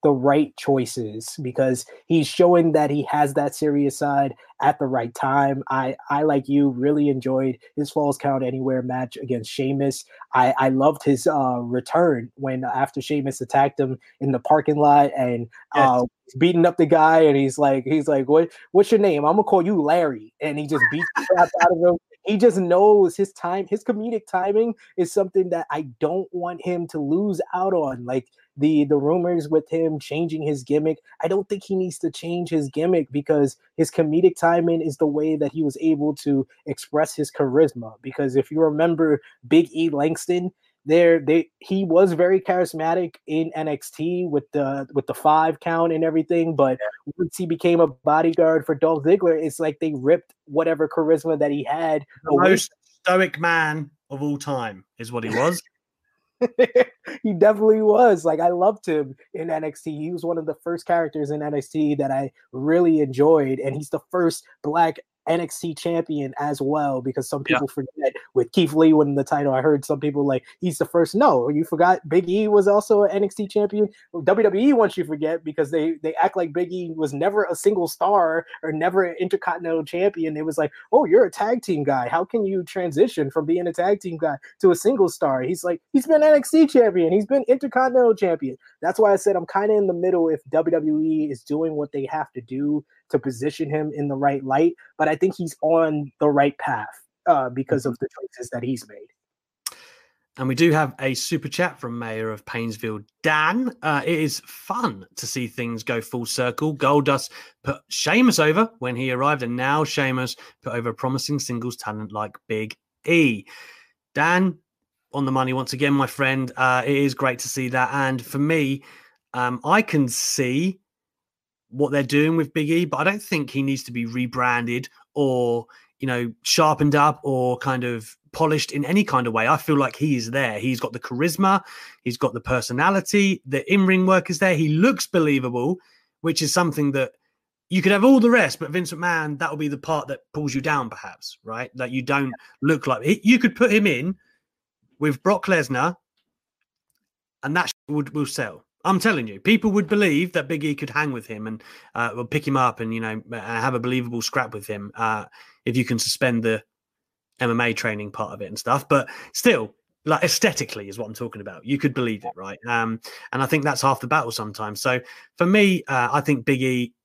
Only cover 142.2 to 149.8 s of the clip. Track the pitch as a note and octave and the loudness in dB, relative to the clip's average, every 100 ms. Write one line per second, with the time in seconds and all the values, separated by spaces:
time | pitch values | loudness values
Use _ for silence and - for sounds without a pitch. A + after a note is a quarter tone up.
142.2 | C3+ B2 - _ C#3+ D3+ - B2+ D3 A3 | -2 -8 -20 _ -2 0 0 -2 0 0
143.2 | G3+ B3 A#3 - A#3+ G#3 G#3 B2+ D#3+ F#3+ | 4 4 2 2 2 2 2 -2 -4 -8
144.2 | _ _ _ _ _ _ _ _ D3+ C3+ | _ _ _ _ _ _ _ _ -2 0
145.2 | F#3 G3 - F3 C3 B2+ D#3 F3+ _ _ | 0 0 0 0 0 -2 -2 -4 _ _
146.2 | _ _ _ _ _ _ _ _ _ _ | _ _ _ _ _ _ _ _ _ _
147.2 | _ _ C3+ E3+ D3+ - - D3 C#3 D3+ | _ _ -4 -2 -2 -6 -6 -4 -4 -4
148.2 | C#3 - A2+ D#2+ _ _ F3 F#3+ A3+ F3 | -6 -4 -8 -8 _ _ 0 2 2 -2
149.2 | A2+ G2+ - A3 A3 G3+ | -4 -6 2 2 2 0